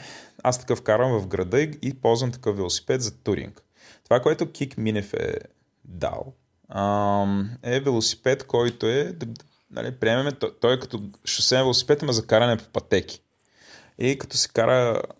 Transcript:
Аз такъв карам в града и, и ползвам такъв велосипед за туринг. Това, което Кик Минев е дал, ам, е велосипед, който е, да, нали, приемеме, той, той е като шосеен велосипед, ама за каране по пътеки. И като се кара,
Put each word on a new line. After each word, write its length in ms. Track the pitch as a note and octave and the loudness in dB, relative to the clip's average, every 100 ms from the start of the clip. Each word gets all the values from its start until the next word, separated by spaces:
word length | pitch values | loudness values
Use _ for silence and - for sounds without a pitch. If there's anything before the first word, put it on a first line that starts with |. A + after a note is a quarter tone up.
| - - - - | -16 -20 -20 -2
Аз 160 | B2+ B2 | -2 -2
такъв 220 | - A#2 | -2 -2
карам 300 | - A2 C3 | 2 2 4
в 140 | A2 F#2+ | 0 0
града 340 | F#2+ F2 B2 | -2 0 0
и, 100 | D#3 D3+ | 0 -4
и 120 | C3 | -8
ползвам 380 | B2+ A2+ A#2 B2+ | 0 2 2 0
такъв 240 | B2+ A2 G2+ | -2 -4 -2
велосипед 460 | F2 - - C3 | -4 -4 -2 -2
за 100 | A2 | -4
туринг. 480 | - - F2+ C2 - _ _ - - | -6 -2 -2 -4 -16 _ _ -20 -20
Това, 160 | _ A#2+ | _ 2
което 320 | D3 D#3 E3 | 4 0 -4
Кик 260 | - C3+ - | -4 -8 -2
Минев 360 | A2 G#2+ G2 | -2 -2 -4
е 220 | - - - - _ _ _ - | -4 -4 -6 -10 _ _ _ -18
дал, 480 | F2 - - C3+ - _ _ _ | -6 -4 -4 -10 -16 _ _ _
ам, 800 | G2+ G2+ G#2 G2+ G2+ G2 G2 G2+ B2 | -4 0 2 2 2 2 0 -2 -6
е 160 | A#2+ C3 | -2 0
велосипед, 640 | C#3 A#2 - - C3 A#2+ | 2 0 0 0 0 0
който 440 | - A#2+ A#2+ A#2 A2+ | 0 0 0 0 0
е, 160 | C3+ F3 | 0 -2
да, 200 | E3 A#2 A2+ - _ _ | -8 -12 -12 -18 _ _
нали, 200 | A#2+ A#2 | -10 -8
приемеме, 400 | B2+ A2 A#2+ C#3+ | -2 0 0 -2
той, 200 | - A2 | -4 -8
той 200 | - A#2+ | 0 0
е 60 | B2+ | 2
като 220 | - A2 G2+ - - | -4 -10 -12 -12 -8
шосеен 360 | - - B2+ | -2 2 2
велосипед, 420 | C3 B2 - D3 | 2 0 2 0
ама 100 | D3 | 2
за 140 | A2+ - | -2 4
каране 300 | A2+ A#2+ A2+ | 4 4 2
по 60 | - | -2
пътеки. 560 | - - F#2+ - - _ _ _ _ - - - - | -8 0 0 0 -12 _ _ _ _ -20 -20 -20 -4
И 180 | B2 C#3+ | -2 -2
като 200 | - - | -4 -4
се 120 | - | -2
кара, 520 | - A#2 B2+ A#2+ - - | 0 2 4 2 0 -4